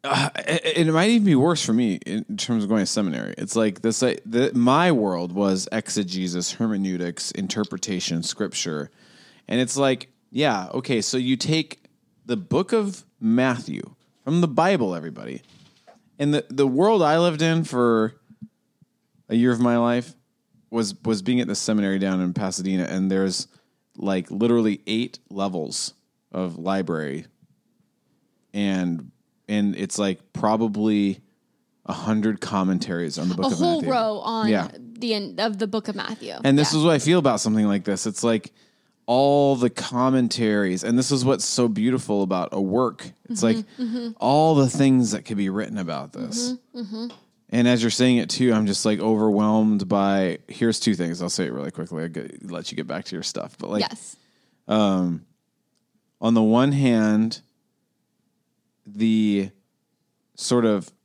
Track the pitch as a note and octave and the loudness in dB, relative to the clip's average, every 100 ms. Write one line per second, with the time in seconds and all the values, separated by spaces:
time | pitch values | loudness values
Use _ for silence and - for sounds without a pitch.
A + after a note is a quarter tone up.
0 | - - C#3+ - - D#3+ D#3+ D#3+ D#3+ D#3+ | -2 -2 -2 -4 -2 -2 0 2 4 4
1 | G3+ A#3 G3+ C#3 D3+ D#3+ - A2+ A#2 F#2 | 4 4 6 6 4 2 0 2 2 -2
2 | - G#2 - G#2 - A2+ G2+ A2 C#3 - | -4 -8 -6 -8 -2 -2 0 0 0 -2
3 | G2 C2+ G1+ - G2+ A2+ A2 F#2 A2+ A2 | -2 -4 -8 -8 -4 0 0 0 -2 0
4 | B2 - G#2+ A#2 C3 B2 A#2+ C#3+ F3+ C#3 | 0 -2 -2 0 0 2 4 4 4 2
5 | G#2 F2 F2 F#2 G2 F#2+ - A2 - - | 0 -2 -4 0 2 2 -2 -6 -4 -4
6 | F#2 F#2 F#2 F2+ F2+ - A2+ G2+ G2 F2+ | -2 -4 -4 -4 -6 -4 -2 -2 -2 -2
7 | F2 E2+ - - F#2 - G#2 F2+ - F#2 | -6 -6 -8 -6 -6 -4 -6 -6 -6 -4
8 | - E2+ E2+ - G2+ - E2+ D2+ D2 _ | -2 -4 -4 -6 -6 -4 -6 -6 -8 _
9 | _ - - _ - A#2+ B2+ C3+ C3+ B2+ | _ -20 -20 _ -4 -2 0 0 0 0
10 | - _ _ B2 D3 G#2 F#2 C3 B2+ A#2+ | -6 _ _ -2 0 0 -4 -8 -2 -2
11 | G2+ B2+ B2+ B2+ - D#3+ D3+ - _ _ | 0 -2 0 -2 0 -2 -2 -12 _ _
12 | _ _ - A#3 F3 C#3+ F#3 A3+ G3+ F#3 | _ _ -6 -6 0 -2 2 0 0 -6
13 | _ _ A2 A#2+ C3 A#2+ - B1 - - | _ _ 2 4 2 0 -6 -10 -12 -18
14 | _ _ - E3+ E3+ C3 F3 F#3+ G#2 F2 | _ _ -2 0 2 2 2 2 0 -4
15 | D#2+ C2 G#1+ B1+ _ - - _ - _ | -8 -12 -12 -14 _ -20 -20 _ -20 _
16 | _ _ C#3+ D3 - C3 C3+ B2+ G3 A3 | _ _ 0 0 -2 0 2 4 4 4
17 | D3+ D#3+ F3 D#3 E3 E3 D#3+ B2 A#2+ A2+ | 4 4 2 2 2 2 0 2 4 4
18 | A2 - _ - - _ _ _ _ _ | 0 -4 _ -20 -20 _ _ _ _ _
19 | _ _ _ A2+ B2 A#2 B2 A#2+ A#2+ A#2+ | _ _ _ 2 4 4 2 2 2 0
20 | A#2+ - _ _ _ _ _ A#2 G#2+ G2 | -4 -18 _ _ _ _ _ -4 -4 -4
21 | A#2 G#2+ F#2+ B2 A#2+ G2+ - G#2+ G2 F#2+ | -2 -2 0 0 0 -4 -2 0 0 0
22 | G2 F#2 F2+ F2 G2 F#2 F#2 F#2+ F2 F#2 | 0 0 -2 -2 -4 -4 -2 -2 -2 -2
23 | F#2+ F#2+ F#2+ F2+ - _ _ _ _ - | 0 0 0 -2 -10 _ _ _ _ -8
24 | G2+ F#2+ E2+ G2 A#2 A#2 G#2+ G2+ - A2 | -4 -4 -4 -2 2 4 2 -2 -4 -4
25 | B2 - _ G2 G2 F2+ C#2+ - - _ | -4 -10 _ -6 -4 -4 -6 -6 -8 _
26 | _ _ _ - F2+ D#2+ F2 G2 E2+ D#2+ | _ _ _ -6 -6 -6 -4 -2 -2 -4
27 | D2+ C#2+ - _ _ _ _ _ _ _ | -6 -8 -12 _ _ _ _ _ _ _
28 | _ _ _ _ _ G2+ G2+ F#2+ F2 E2 | _ _ _ _ _ -4 -2 -2 -2 -4
29 | - _ _ _ - G#2+ G2+ - F#2+ - | -10 _ _ _ -4 -2 0 -2 -6 -2
30 | G2+ F2+ _ - G#2+ A2 A2+ G#2 G#2+ G#2 | -2 -4 _ -2 0 2 0 0 0 2
31 | G2+ F#2+ _ _ _ _ _ _ - F#2+ | 0 -2 _ _ _ _ _ _ -10 -6
32 | A2 G#2+ G#2+ G2+ - G2+ F#2+ F#2 E2+ E2+ | -2 0 0 -2 -4 -2 0 0 -2 -4
33 | E2 D2+ F2 F2+ A3+ - F4 E4 - B3+ | -4 -4 -4 -2 -2 0 0 0 0 -2
34 | A3 G#3+ - A3+ G#3+ G#3 - - - - | -2 -4 -6 -2 0 0 -2 -10 -20 -8
35 | A#3 G#3+ G3 F3 A3 G3 G#3+ G#3+ G#3+ G#3 | -4 -4 -4 -4 -4 -2 -4 -4 -6 -8
36 | - A3 - - C#3 C#3 D3 D#3 D#3+ D3+ | -8 -8 -12 -2 4 4 4 4 4 4
37 | C#3+ F3 C#3 G#2+ A#2 G#2+ G#2+ G2+ F#2+ F#2+ | 4 4 4 2 2 2 2 2 0 -4
38 | A2 G2 A#2 A2+ - _ _ _ _ _ | -4 -2 0 0 -4 _ _ _ _ _
39 | - B2 C#3 C#3+ C#3 C3+ B2 - - B2 | 0 2 4 4 4 4 2 0 -6 0
40 | C3 C3 A#2+ - A2 G#2 G2 F#2 G#2+ A#2 | 2 2 0 0 0 2 0 -2 0 0
41 | B2+ C#3 B2+ C#3 - - A#2+ G#2+ A2+ B2+ | 2 0 2 0 -2 0 0 2 0 0
42 | B2 G2+ F#2+ F#2 F2 F#2+ G2 A2 B2 - | 0 -2 0 -2 -2 -2 0 0 0 -4
43 | - - - - - A3+ G#3+ - A#3+ B3 | -18 -20 -10 -2 0 0 -4 -8 -6 -6
44 | A#3 A3 A#2+ C#3+ D#3+ D3+ C3 C#3+ C#3 C3 | -8 -4 2 4 6 4 4 4 4 4
45 | A#2 G#2 - G#2 F#2+ F#2+ G#2 G#2 F2 D2 | 2 -2 -6 -4 -2 -2 -6 -6 -6 -6
46 | - - - A#3 B3 B3+ _ A#3+ G#3 A3 | -8 -12 -8 -6 -6 -8 _ -16 -12 -10
47 | A#3 - _ _ _ A#2 A#2+ A#2+ A2+ - | -12 -14 _ _ _ 0 2 2 0 2
48 | B2+ A#2+ - - B2+ A2 G#2+ G2 A2 G#2+ | 2 2 0 0 2 4 2 0 0 0
49 | G#2+ A2 A2 G2+ G#2+ A2 G#2+ G#2 F#2+ G2+ | 0 2 2 4 4 4 2 2 0 2
50 | G2 G2 F#2+ E2 - - A#2 A2 - F#2 | 2 2 0 -2 -10 -2 0 2 0 0
51 | E2+ F2 F2 - D#2+ B1 C#2+ - E2 E2 | -2 -4 -6 -4 -4 -4 -8 -8 -10 -8
52 | E2 D#2+ - - - E2+ - - D2+ E2 | -8 -8 -12 -14 -12 -12 -10 -10 -8 -8
53 | - F2 - - - - - G#2 - A3+ | -8 -8 -8 -8 -10 -10 -6 -4 -4 -6
54 | - - _ _ _ _ - G#2+ G#2 F#2+ | -18 -20 _ _ _ _ -2 2 4 2
55 | F2+ E2 - _ _ _ _ _ _ _ | 0 -2 -8 _ _ _ _ _ _ _
56 | _ _ A2+ A#2 A2 A#2 C3+ C#3 C3+ A2+ | _ _ 2 4 4 4 4 2 2 4
57 | G#2+ G#2+ A2+ A2+ _ _ _ _ _ _ | 4 2 0 -4 _ _ _ _ _ _
58 | _ _ _ _ _ _ _ _ - G#2 | _ _ _ _ _ _ _ _ -18 -2
59 | A2+ A2 G#2+ G2+ G2 _ _ _ _ _ | 2 4 2 2 -2 _ _ _ _ _
60 | _ _ _ - - B2 A2+ G2+ - _ | _ _ _ -10 0 2 4 2 -2 _